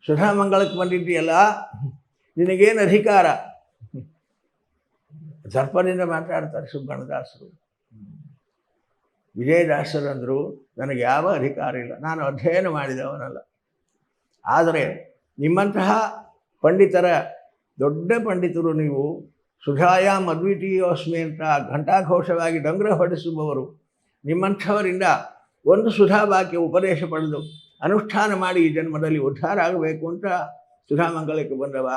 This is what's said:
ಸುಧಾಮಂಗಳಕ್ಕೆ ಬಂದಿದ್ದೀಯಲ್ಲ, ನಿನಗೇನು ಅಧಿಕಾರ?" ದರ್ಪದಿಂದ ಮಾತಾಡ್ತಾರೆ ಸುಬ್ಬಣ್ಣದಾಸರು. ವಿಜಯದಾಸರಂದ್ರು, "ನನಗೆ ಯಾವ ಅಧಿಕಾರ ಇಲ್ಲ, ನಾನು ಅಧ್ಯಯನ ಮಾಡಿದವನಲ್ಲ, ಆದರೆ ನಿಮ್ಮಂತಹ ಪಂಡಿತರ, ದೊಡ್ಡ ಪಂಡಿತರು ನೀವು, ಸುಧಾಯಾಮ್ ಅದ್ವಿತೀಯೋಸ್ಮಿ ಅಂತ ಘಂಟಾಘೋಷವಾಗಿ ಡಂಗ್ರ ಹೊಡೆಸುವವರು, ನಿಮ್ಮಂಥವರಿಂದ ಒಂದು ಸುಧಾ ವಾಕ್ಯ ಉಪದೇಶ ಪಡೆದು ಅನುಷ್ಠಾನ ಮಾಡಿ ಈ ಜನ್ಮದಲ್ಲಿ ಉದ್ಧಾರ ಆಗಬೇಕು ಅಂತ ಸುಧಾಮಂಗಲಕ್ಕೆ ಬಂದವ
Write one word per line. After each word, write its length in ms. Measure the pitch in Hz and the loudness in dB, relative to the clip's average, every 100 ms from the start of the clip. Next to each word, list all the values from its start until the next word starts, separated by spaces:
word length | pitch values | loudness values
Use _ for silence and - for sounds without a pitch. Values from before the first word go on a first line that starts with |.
| - | 0
ಸುಧಾಮಂಗಳಕ್ಕೆ 720 | 151 202 202 196 190 196 180 | 2 2 2 2 2 2 -2
ಬಂದಿದ್ದೀಯಲ್ಲ, 540 | 185 180 170 170 165 170 208 202 - 104 135 - _ _ _ - | -2 -2 -2 -2 2 6 4 4 -10 -10 -10 -10 _ _ _ -2
ನಿನಗೇನು 440 | 180 185 208 226 | 0 6 4 6
ಅಧಿಕಾರ?" 440 | 196 208 214 202 170 - - - _ _ 110 135 - _ _ _ _ _ _ _ _ _ _ 151 - - - | 4 4 6 6 4 2 -6 -20 _ _ -18 -18 -18 _ _ _ _ _ _ _ _ _ _ -20 -20 -20 -8
ದರ್ಪದಿಂದ 480 | 123 139 185 185 180 | -4 -2 0 0 0
ಮಾತಾಡ್ತಾರೆ 680 | 175 160 165 165 156 165 156 | -2 -4 -4 -6 -6 -10 -10
ಸುಬ್ಬಣ್ಣದಾಸರು. 920 | 143 135 131 131 139 127 120 120 151 _ _ _ 110 101 104 - _ _ _ _ _ _ _ _ _ _ - | -12 -10 -12 -8 -10 -10 -20 -20 _ _ _ _ -20 -20 -20 -20 _ _ _ _ _ _ _ _ _ _ -8
ವಿಜಯದಾಸರಂದ್ರು, 1300 | 123 165 165 143 151 156 143 135 123 135 180 - _ - | 0 2 2 0 -2 -4 -4 -6 -4 -4 -4 -10 _ -10
"ನನಗೆ 220 | 135 131 | -6 -2
ಯಾವ 300 | 120 139 170 | 0 2 0
ಅಧಿಕಾರ 460 | 165 135 139 123 127 | -2 -2 -4 -6 -8
ಇಲ್ಲ, 220 | 120 - | -10 -10
ನಾನು 280 | 151 160 139 | -8 -4 -6
ಅಧ್ಯಯನ 420 | 139 147 175 185 | -2 0 0 -2
ಮಾಡಿದವನಲ್ಲ, 680 | 151 139 131 139 143 123 - - _ _ _ _ _ _ _ _ _ - | -4 -6 -6 -8 -10 -12 -14 -20 _ _ _ _ _ _ _ _ _ -2
ಆದರೆ 680 | 151 165 160 127 - - _ _ - | 2 2 0 -2 -6 -16 _ _ -6
ನಿಮ್ಮಂತಹ 520 | 147 180 202 202 190 214 214 - - _ _ _ | 0 0 0 0 0 0 0 -6 -20 _ _ _
ಪಂಡಿತರ, 440 | 156 185 196 175 175 160 - - - _ _ - | 2 6 6 6 4 2 -2 -14 -20 _ _ -2
ದೊಡ್ಡ 320 | 139 151 170 233 220 | -2 -2 0 0 0
ಪಂಡಿತರು 480 | 180 180 156 165 | -2 -2 -2 -2
ನೀವು, 520 | 156 151 139 147 165 - _ _ _ - | 0 -2 -2 -4 -6 -14 _ _ _ -4
ಸುಧಾಯಾಮ್ 640 | 139 180 185 190 196 185 | 2 4 6 4 2 0
ಅದ್ವಿತೀಯೋಸ್ಮಿ 880 | 160 185 196 190 185 180 165 160 165 | -2 0 -2 -2 0 0 -2 -4 -4
ಅಂತ 240 | 160 156 156 147 131 | -6 -6 0 0 0
ಘಂಟಾಘೋಷವಾಗಿ 880 | 147 151 190 165 175 170 170 165 165 | -4 2 2 4 0 2 0 0 0
ಡಂಗ್ರ 320 | 147 185 208 | -2 0 0
ಹೊಡೆಸುವವರು, 920 | 170 160 165 170 156 151 135 131 - _ _ _ _ 139 | 2 2 0 -6 -6 -4 -4 -6 -14 _ _ _ _ -4
ನಿಮ್ಮಂಥವರಿಂದ 800 | 170 190 202 180 208 190 185 185 139 - - _ _ 139 | -2 0 -2 -2 0 0 0 2 2 0 -18 _ _ 4
ಒಂದು 240 | 190 226 | 4 4
ಸುಧಾ 340 | 202 190 208 | 4 6 6
ವಾಕ್ಯ 340 | 208 190 180 170 | 4 2 2 -2
ಉಪದೇಶ 460 | 165 165 190 160 | 0 2 2 0
ಪಡೆದು 640 | 165 160 156 147 - - _ _ | -2 -4 -4 -6 -10 -18 _ _
ಅನುಷ್ಠಾನ 520 | 151 208 208 208 214 | 0 0 0 0 0
ಮಾಡಿ 260 | 196 185 180 | 0 0 2
ಈ 140 | 165 | 2
ಜನ್ಮದಲ್ಲಿ 460 | 151 160 151 156 156 | 2 -4 -4 -2 0
ಉದ್ಧಾರ 400 | 135 139 160 196 | -2 -4 -4 0
ಆಗಬೇಕು 500 | 170 180 160 156 165 | 0 0 -4 -4 -8
ಅಂತ 160 | 180 196 180 151 - _ _ _ | -6 -4 -4 -6 -12 _ _ _
ಸುಧಾಮಂಗಲಕ್ಕೆ 680 | 147 170 165 156 156 143 135 | -2 0 -2 -4 -4 -4 -6
ಬಂದವ 360 | 139 135 131 | -6 -4 -4